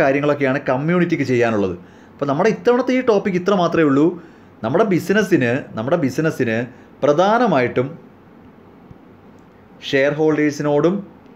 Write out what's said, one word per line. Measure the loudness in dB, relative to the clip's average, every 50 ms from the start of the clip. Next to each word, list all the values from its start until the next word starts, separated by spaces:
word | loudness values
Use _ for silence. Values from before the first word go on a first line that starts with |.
കാര്യങ്ങളൊക്കെയാണ് | 2 2 2 0 0 0 0 0 0 -2 -2 -2 -2 -2
കമ്മ്യൂണിറ്റിക്ക് | -2 -2 0 0 0 0 2 2 0 0 0 0
ചെയ്യാനുള്ളത്. | 0 2 2 2 0 0 -2 -2 -4 -8 -14 -20 -20 -20 -20 -20
അപ്പോൾ | -10 -6 -4 -2
നമ്മുടെ | 0 0 0 0 0
ഇത്തവണത്തെ | 0 0 0 2 2 0 0 -2 0
ഈ | 2 2
ടോപ്പിക് | 0 0 0 -2 -4 -2 -2
ഇത്ര | 0 0 0
മാത്രമേ | 0 0 2 2 2 4
ഉള്ളൂ. | 4 4 2 2 0 -4 -10 -20 -20 -20 -20 -20 -12 -8 -4
നമ്മുടെ | -2 0 0 0 0 0
ബിസിനസ്സിന്, | -2 0 0 0 0 0 2 2 2 2 0 -2 -2 -4 -8 -8 -8
നമ്മുടെ | -4 -2 -2 0 0
ബിസിനസ്സിന് | -2 -2 -2 -2 -2 -2 -2 -2 -2 -2 -2 -4 -6 -10 -18 -20 -20 -8 -2
പ്രധാനമായിട്ടും | 0 2 2 4 2 2 2 2 2 2 2 0 0 0 0 -2 -4 -4 -6 -16 -20 -20 -20 -20 -20 -20 -20 -20 -20 -20 -20 -20 -20 -20 -20 -20 -20 -20 -20 -20 -20 -20 -20 -20 -20 -20 -20 -20 -20 -20 -20 -20 -20 -20 -20 -18 -6 -2
ഷെയർ | 0 0 0 0 0 0
ഹോൾഡേഴ്സിനോടും | 0 2 2 2 0 0 -2 -2 -2 0 0 2 2 2 0 -2 -6 -12 -20 -20 -20 -20 -20